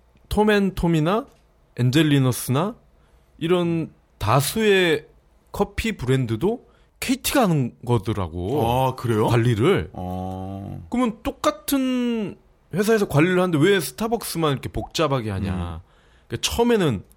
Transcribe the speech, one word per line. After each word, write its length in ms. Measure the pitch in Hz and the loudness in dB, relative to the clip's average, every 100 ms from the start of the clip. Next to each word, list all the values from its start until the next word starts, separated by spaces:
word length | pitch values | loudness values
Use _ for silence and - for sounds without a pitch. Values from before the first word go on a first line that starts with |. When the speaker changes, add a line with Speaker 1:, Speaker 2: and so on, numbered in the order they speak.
| _ _ _ | _ _ _
Speaker 1:
톰앤톰이나 1000 | 202 214 208 196 185 170 165 156 214 277 _ _ _ _ - | 0 2 4 2 0 0 2 2 0 -4 _ _ _ _ -2
엔젤리너스나 960 | 123 139 156 143 131 117 - 131 190 233 _ _ _ _ _ - | 2 4 4 4 2 0 -2 -2 -2 -6 _ _ _ _ _ -10
이런 540 | 165 180 170 165 156 - _ _ | 0 0 2 -2 -6 -12 _ _
다수의 880 | 101 127 139 220 220 196 175 147 - _ _ _ _ | 2 2 2 0 2 4 4 0 -2 _ _ _ _
커피 400 | - 202 - 220 202 | -6 -4 -2 -6 -4
브랜드도 680 | 123 135 117 110 175 240 - _ _ _ | 0 0 0 -2 -2 -2 -10 _ _ _
케이티가 420 | - 269 - 294 | -4 -2 0 2
하는 320 | 208 156 120 - 117 | 2 2 0 -4 0
거더라고. 800 | 120 - 104 87 85 90 147 117 | 0 0 -4 -4 -4 -4 0 0
Speaker 2:
아, 280 | 123 131 - | 2 0 -2
그래요? 320 | 117 110 113 | -2 0 2
Speaker 1:
관리를. 600 | 120 117 107 143 170 82 | 4 2 2 2 2 -2
Speaker 2:
어. 920 | - 90 92 92 95 95 98 98 95 90 | -8 -8 -6 -8 -8 -10 -10 -12 -14 -6
Speaker 1:
그러면 280 | 240 247 220 | -2 -2 -4
똑같은 1120 | - 277 302 302 - 277 262 254 240 233 196 - _ _ _ | -12 -4 -4 -2 -4 -2 0 -2 -2 -4 -6 -10 _ _ _
회사에서 320 | 170 214 220 202 | -4 2 2 2
관리를 320 | 143 170 180 | 2 4 2
하는데 160 | 185 156 | 2 4
왜 200 | 170 202 | 4 4
스타벅스만 720 | 147 - 226 226 - 170 160 | 0 -6 -4 -4 -4 -2 -2
이렇게 160 | 135 - | -2 -6
복잡하게 640 | - 98 - 151 135 107 | -8 -8 -2 0 0 -2
하냐. 220 | 95 - | -4 -4
Speaker 2:
음. 240 | 87 87 80 - _ _ _ _ | -4 -6 -10 -16 _ _ _ _
Speaker 1:
그러니까 220 | - - | -6 -4
처음에는 540 | - 240 226 165 104 - | 0 2 4 2 0 -6